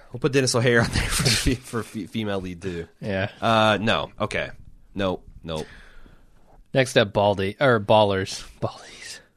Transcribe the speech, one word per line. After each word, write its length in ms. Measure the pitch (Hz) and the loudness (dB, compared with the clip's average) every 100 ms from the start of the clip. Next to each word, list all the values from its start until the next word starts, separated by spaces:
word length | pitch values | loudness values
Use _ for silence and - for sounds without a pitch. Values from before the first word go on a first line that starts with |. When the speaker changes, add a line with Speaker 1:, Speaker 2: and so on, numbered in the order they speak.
| - | -16
Speaker 1:
We'll 60 | 123 | -6
put 120 | 147 | -2
Dennis 240 | 135 127 120 | 0 2 2
O'Hare 260 | 123 120 | 2 4
on 80 | 113 | 2
there 100 | - | 0
for, 200 | - - 127 | -2 -2 0
fe-, 260 | 110 - 123 | 0 0 -2
for 280 | - 117 | -4 -8
fe-, 220 | 104 113 82 | -8 -10 -8
female 340 | 117 107 98 | -6 -4 -4
lead, 220 | 92 87 | -6 -8
too. 260 | 92 87 80 _ | -8 -8 -10 _
Speaker 2:
Yeah. 280 | 107 95 95 - | -4 -2 -4 -2
Speaker 1:
Uh, 360 | 110 113 110 101 | 2 4 4 2
no. 300 | 110 82 - - | 2 0 -2 -6
Okay. 320 | 104 85 67 - - - - 95 | -4 -4 -6 -10 -20 -20 -14 -4
Nope. 320 | 95 90 - - | -4 -4 -10 -16
Nope. 220 | 82 80 - - - - - - - _ - - _ | -10 -8 -8 -14 -20 -20 -20 -20 -20 _ -20 -20 _
Speaker 2:
Next 240 | 139 127 131 | 0 2 2
up, 140 | 104 | 2
Baldy. 440 | 104 101 98 98 - | 2 2 2 -2 0
Or 200 | 143 117 | 2 2
Ballers. 680 | 104 107 101 95 95 - - - | 4 4 6 2 -2 -8 -14 -8
Baldies. 580 | 110 - - - - - - | -8 -8 -18 -20 -18 -20 -20